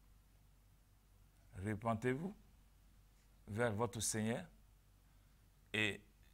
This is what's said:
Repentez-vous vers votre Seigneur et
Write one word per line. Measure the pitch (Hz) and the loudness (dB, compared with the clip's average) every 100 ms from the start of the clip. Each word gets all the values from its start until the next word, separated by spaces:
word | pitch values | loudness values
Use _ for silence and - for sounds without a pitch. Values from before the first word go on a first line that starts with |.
| - - - - - - - - - - - - - - - - 98 | -20 -20 -20 -20 -20 -20 -20 -20 -20 -20 -20 -20 -20 -20 -16 -4 -2
Repentez-vous | 101 113 110 123 131 185 - - - - - - - - - - - - | 0 0 0 2 0 -2 -8 -20 -20 -20 -20 -20 -20 -20 -20 -20 -20 -6
vers | 101 120 | 0 2
votre | 104 117 113 | 2 0 0
Seigneur | - 110 110 131 175 - - - - - - - - - - - - | -2 0 0 0 -4 -16 -20 -20 -20 -20 -20 -20 -20 -20 -20 -20 -6
et | 107 107 - - - - | 0 0 0 -10 -20 -20